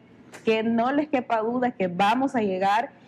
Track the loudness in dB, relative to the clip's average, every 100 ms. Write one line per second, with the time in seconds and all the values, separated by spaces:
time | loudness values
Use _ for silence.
0 | -14 -20 -20 -6 0 0 2 0 0 0
1 | 0 -2 0 -2 -2 -2 -2 -2 -2 0
2 | 2 2 0 0 -2 0 0 0 -2 -10